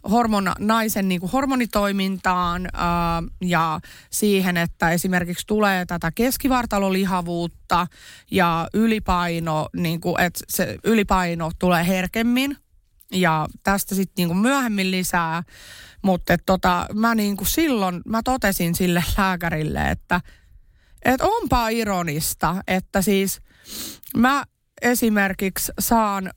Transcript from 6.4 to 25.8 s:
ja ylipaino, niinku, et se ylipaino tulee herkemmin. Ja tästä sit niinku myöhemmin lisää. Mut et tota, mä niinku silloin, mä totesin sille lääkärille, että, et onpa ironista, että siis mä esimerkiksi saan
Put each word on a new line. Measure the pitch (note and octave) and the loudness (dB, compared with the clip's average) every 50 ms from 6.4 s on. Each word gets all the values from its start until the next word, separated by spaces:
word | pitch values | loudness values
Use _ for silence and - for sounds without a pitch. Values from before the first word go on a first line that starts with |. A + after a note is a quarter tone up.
| - C4 C4 B3 A#3+ A#3 G#3+ G3+ G3 F#3+ F#3+ F#3+ G3 F#3 F#3+ F3+ F3 F3 F3 E3+ E3+ E3+ - - - - F#3 E3+ F3+ - - - - - - - _ _ | 0 0 0 0 0 0 0 0 0 2 0 0 0 0 0 -2 -2 -2 -4 -4 -4 -6 -8 -14 -4 0 0 0 0 -2 -6 -18 -20 -20 -20 -20 _ _
ja | - F#3+ F3 E3+ E3 E3 E3 - - | 2 2 4 4 2 0 -2 -2 0
ylipaino, | G3+ A3+ A3+ A3 G#3+ - - F#3 F3 F3 F3 E3+ E3 E3 E3 D#3 D#3 - - - | 2 2 2 2 0 0 0 0 0 0 0 -2 -2 -2 -2 -2 -2 -2 -4 -4
niinku, | F3 F3 E3 E3 E3 - F3 - - | -4 -2 -2 -2 -2 -2 -2 0 2
et | F3+ F3 - - - - | 0 0 0 -6 -10 -6
se | - - F3+ - D2+ - - | -2 -2 -2 -2 -4 -4 0
ylipaino | G3+ A3+ A3 G3+ - G3 F#3 F3+ E3+ E3+ E3 E3 D#3+ F3 - | 2 2 2 4 2 2 0 0 -2 -2 -4 -4 -6 -4 0
tulee | - F3+ F3 E3 F3 | 2 2 2 4 2
herkemmin. | F3 F#3+ F#3 F#3 F#3 - A3+ A3+ A#3+ A#3+ B3+ C4+ C#4 C#4+ - _ _ _ _ _ _ _ _ _ _ | 2 0 0 -2 -2 -2 0 0 2 2 2 0 -2 -4 -8 _ _ _ _ _ _ _ _ _ _
Ja | - F#3 F3+ E3 D#3+ D#3 D3+ - - - | -2 2 2 2 2 0 -2 -4 -8 -4
tästä | _ G3 G3 G3 - - G3+ | _ 0 0 0 0 -2 -2
sit | F#3+ F#3+ - _ | -2 -2 -2 _
niinku | - F3 E3+ E3+ | -2 -2 0 2
myöhemmin | F#3+ G#3+ B3+ C#4 C#4 B3+ A#3 G#3 G3 F#3+ F#3 | 2 2 2 2 2 0 0 -2 -2 -2 0
lisää. | F#3 F#3 F#3 - - F3 E3+ D#3+ D#3+ E3+ E3+ _ - - - - - - - - - - | 0 -2 -2 0 0 0 0 0 -4 -6 -8 _ -18 -20 -20 -20 -20 -20 -20 -20 -18 -2
Mut | - F#3+ F#3 F3 - - | 0 0 0 0 2 0
et | F3 E3+ - | 0 0 2
tota, | - F#3+ F#3 - F#3 F3+ F3 - - - | 0 0 2 2 2 2 0 -2 -4 -2
mä | G#3 A3 A#3 A#3 | 0 0 2 2
niinku | A3 G#3 G3+ G3+ F#3+ G3+ | 2 0 0 -2 -2 -2
silloin, | - - D#4 E4 D#4 B3+ G#3+ G3 F#3 F3+ E3+ - | -2 0 2 2 2 2 0 0 -2 -4 -6 -6
mä | - A3 A3+ | -4 -4 -2
totesin | A#3 B3+ B3+ B3+ - G3 F#3 - F3 E3+ E3+ | 0 -2 -2 0 0 0 0 0 -2 -2 0
sille | - F#3 F3+ F3 F3 D#3+ - - - | 0 2 2 2 0 0 0 0 0
lääkärille, | G3 F#3+ F#3 E3+ F3 E3+ D#3+ D#3 D#3 D3+ - - - - | 2 0 0 -2 -2 -4 -2 -2 -2 -2 -2 -2 0 0
että, | F3 - - _ F3+ F3+ - - - _ _ - - - - _ _ _ _ _ - - - | -2 -4 -2 _ -2 -2 -2 -6 -20 _ _ -20 -20 -20 -20 _ _ _ _ _ -20 -2 0
et | - B3+ C4 | 0 2 2
onpa | D4+ F#4 A4 A#4 G4+ C4 C4+ B3 A#3 A3 | 2 0 0 0 0 0 0 0 2 0
ironista, | A3+ A#3 A3+ G#3 G3 F3+ F3 D#3+ C#3+ D#3 D#3 - - - - D#3+ F3 F#3+ - - | 0 -2 0 0 0 -2 -2 -2 -2 -2 -4 -4 -4 -2 -2 -2 -2 -4 -2 -2
että | F#3 F#3 - _ - G3 | -2 -2 -2 _ -2 0
siis | F3+ G#3+ G3 G3 G3 F#3+ - - - _ _ _ - - - - - - - - - - - | 2 2 2 2 2 -2 -4 -8 -12 _ _ _ -20 -16 -14 -12 -12 -12 -14 -18 -18 -4 0
mä | A3+ A#3 B3+ C#4 C#4+ - _ _ _ _ _ _ - | 2 4 4 2 0 -4 _ _ _ _ _ _ 0
esimerkiksi | - A#3+ B3 A#3 B3 A3+ G#3+ G#3 G3 F#3+ F#3+ - G3 F#3+ F3+ - - - - | 0 2 2 4 2 2 4 2 2 0 0 -2 -4 -4 -2 -4 -8 -6 -6
saan | - | -4